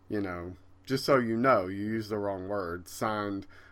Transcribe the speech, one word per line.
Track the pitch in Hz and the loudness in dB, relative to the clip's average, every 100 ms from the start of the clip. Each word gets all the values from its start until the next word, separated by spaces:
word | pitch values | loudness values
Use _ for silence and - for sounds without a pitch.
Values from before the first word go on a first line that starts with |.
| - | -6
you | 107 | -2
know, | 98 87 87 90 - - - | -2 -4 -8 -12 -18 -16 -4
just | 131 - | -2 4
so | 139 | 4
you | 113 113 | 4 4
know, | 131 117 92 | 6 6 4
you | 98 104 | -2 -2
used | 113 101 | -2 -2
the | 107 | -2
wrong | 101 98 92 | -2 -4 -4
word. | 104 87 87 90 | -4 -2 -6 -8
Signed, | - 113 107 101 98 101 - - | -4 -2 0 -2 -4 -8 -16 -20